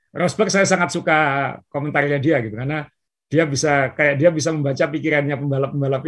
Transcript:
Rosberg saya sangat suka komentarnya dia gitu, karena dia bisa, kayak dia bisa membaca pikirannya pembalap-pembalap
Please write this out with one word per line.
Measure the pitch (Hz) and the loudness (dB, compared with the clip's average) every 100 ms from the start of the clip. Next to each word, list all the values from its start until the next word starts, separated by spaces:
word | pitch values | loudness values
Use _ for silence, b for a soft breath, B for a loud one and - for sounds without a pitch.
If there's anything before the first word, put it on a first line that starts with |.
| _ - | _ -4
Rosberg | 180 - 208 | -2 0 0
saya | 196 190 | 2 2
sangat | 180 175 | 2 0
suka | 175 - 156 151 139 131 - - | -2 0 2 2 0 -4 -6 -10
komentarnya | 143 147 143 143 143 | -8 -4 0 0 0
dia | 135 147 | 2 0
gitu, | 110 107 | -2 -6
karena | 131 151 143 _ _ _ _ | -6 -6 -8 _ _ _ _
dia | 147 160 | 0 2
bisa, | 139 156 143 131 | 0 2 2 0
kayak | - 147 139 | 2 0 4
dia | 170 | 4
bisa | 156 160 | 4 0
membaca | 156 139 131 | -2 -2 0
pikirannya | 160 151 151 147 143 143 | -2 -2 -2 0 0 -2
pembalap-pembalap | 143 135 139 147 135 135 | -2 -2 -2 -2 -2 -2